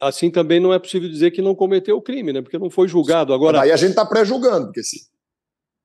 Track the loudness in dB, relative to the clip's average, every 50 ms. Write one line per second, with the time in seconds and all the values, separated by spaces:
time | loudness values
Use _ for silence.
0 | -6 -6 -4 -2 -4 -2 0 0 0 2 2 2 2 2 0 0 -2 -4 -6 -6
1 | -6 -6 -2 0 0 0 0 0 -2 -2 0 0 0 0 0 -2 0 0 -2 -2
2 | -2 -8 -10 -6 -6 -6 -6 -6 -8 -8 -10 -8 -8 -4 0 0 0 2 2 0
3 | 0 2 0 0 2 0 0 2 2 2 4 4 4 4 4 4 2 2 2 0
4 | 0 0 2 0 2 2 0 0 0 2 0 0 -4 -4 -10 -12 -10 -10 -12 -14
5 | -18 _ _ _ _ _ _ _ _ _ _ _ _ _ _ _